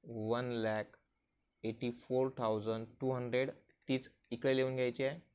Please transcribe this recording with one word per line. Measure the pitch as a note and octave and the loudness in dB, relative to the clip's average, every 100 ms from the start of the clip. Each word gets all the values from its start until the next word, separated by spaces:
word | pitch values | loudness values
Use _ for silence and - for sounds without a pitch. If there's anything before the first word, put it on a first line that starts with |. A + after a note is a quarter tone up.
वन | - A#2 A2 A#2+ B2 | -10 -2 2 2 0
लॅक | A#2 A2 G#2+ G#2 - _ _ _ _ _ _ | 0 2 0 -4 -10 _ _ _ _ _ _
एटी | A2+ A2 B2 A#2+ | -4 -2 -4 -4
फोर | - B2+ C3 C3 | -2 0 0 0
थाउजंड | A2+ A2 G#2+ A2+ A2+ - | 0 0 0 -4 -6 -4
टू | C3 | -2
हंड्रेड. | B2+ B2 B2 C3+ - _ _ - | -2 0 0 0 -4 _ _ -2
तीच | C3 - _ _ | -2 -2 _ _
इकडे | A#3 C3+ C3 | -2 2 4
लिहून | C3 C3 | 2 2
घ्यायची | B2 B2 | 0 0
आहे | C3+ E3 _ | -4 -4 _